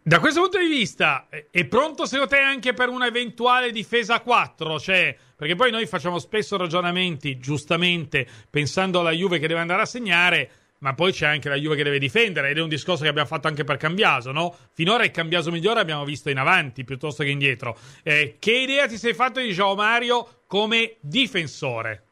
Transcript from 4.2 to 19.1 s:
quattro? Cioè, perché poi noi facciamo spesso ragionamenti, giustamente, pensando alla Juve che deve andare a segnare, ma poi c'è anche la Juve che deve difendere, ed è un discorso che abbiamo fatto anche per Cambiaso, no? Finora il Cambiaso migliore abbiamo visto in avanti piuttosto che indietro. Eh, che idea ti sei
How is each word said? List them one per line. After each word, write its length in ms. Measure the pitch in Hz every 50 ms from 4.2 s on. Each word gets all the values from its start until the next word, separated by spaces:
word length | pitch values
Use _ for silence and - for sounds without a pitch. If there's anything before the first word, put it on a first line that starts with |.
quattro? 580 | 240 240 240 208 165 120 _ _ 160 156 160 147
Cioè, 360 | - 185 190 180 170 147 127 _ _ _ _
perché 200 | _ 151 151 175
poi 160 | 175 254 247
noi 140 | 220 226 226
facciamo 320 | - - 175 131 175 175 175
spesso 380 | 170 - - 220 202 - 202
ragionamenti, 800 | 190 185 170 160 180 180 175 175 180 185 180 165 135 - 143 131
giustamente, 880 | 123 127 139 151 139 - - 170 165 175 180 175 170 151 - - 143 123 - - - - _
pensando 500 | - 147 147 135 - 190 190 190 175 180
alla 120 | 175 165
Juve 280 | 160 170 185 196 175 160
che 80 | 139
deve 120 | 160 165 165
andare 220 | 170 170 180 196
a 40 | 220
segnare, 640 | - - 247 240 196 175 170 175 180 170 156 135 - - _ _ _ _ _
ma 140 | 143 135 131
poi 180 | 120 170 190
c'è 160 | - - 156
anche 220 | 147 151 147 131 147
la 60 | 139
Juve 200 | 143 147 156 156
che 80 | 151 147
deve 160 | 143 143 139
difendere, 500 | 139 131 - 220 233 214 170 151 139 139
ed 80 | 147
è 40 | 156
un 80 | 165 160
discorso 340 | 156 139 - - 180 143 156
che 60 | 151
abbiamo 180 | 143 151 147
fatto 220 | 139 156 151 131 160
anche 160 | 151 143 151
per 100 | 131 143
Cambiaso, 560 | 135 - 156 170 196 220 180 147 131 117 131
no? 240 | 135 156 170 175 - - - _
Finora 320 | _ - - 170 220 240 220
il 80 | 165
Cambiaso 400 | - 170 165 160 170 175 151 170
migliore 300 | 170 170 160 208 233 226
abbiamo 240 | 202 160 156 147 147
visto 240 | 143 147 123 - 147
in 80 | 139
avanti 480 | 135 135 160 185 180 156 131 - - 127
piuttosto 380 | 113 135 127 - 151 143 - 151
che 60 | 139
indietro. 480 | 139 143 139 139 127 - - 120 110 - - 131 - -
Eh, 360 | _ 160 147 151 147 123 - _
che 140 | - 202 233
idea 340 | 254 262 262 269 277 285
ti 100 | 233 233
sei 160 | 202 - 233